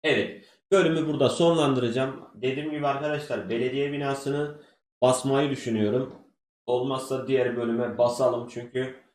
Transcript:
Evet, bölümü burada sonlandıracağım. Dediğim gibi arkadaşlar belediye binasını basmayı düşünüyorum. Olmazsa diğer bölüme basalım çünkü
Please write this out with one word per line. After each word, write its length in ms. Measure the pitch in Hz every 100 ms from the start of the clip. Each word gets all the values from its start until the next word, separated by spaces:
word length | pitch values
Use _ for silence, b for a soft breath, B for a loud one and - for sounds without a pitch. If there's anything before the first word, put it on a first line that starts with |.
Evet, 420 | 160 120 95 - B B _
bölümü 340 | 196 160 156 151
burada 200 | 143 127
sonlandıracağım. 920 | - 170 165 143 127 120 117 139 - -
Dediğim 360 | 107 127 135 151
gibi 160 | 151 143
arkadaşlar 640 | 139 151 147 - 117 92
belediye 420 | 113 127 135 143
binasını 680 | 143 139 139 139 143 147 B B B _ _
basmayı 480 | 127 127 135 135 147
düşünüyorum. 640 | 131 123 110 104 120 135 - _ _ _ _ -
Olmazsa 600 | 123 131 131 - 135 123
diğer 280 | 131 120 117
bölüme 420 | 117 117 120 -
basalım 500 | 120 120 127 120 117
çünkü 480 | 120 - 127 131 127 _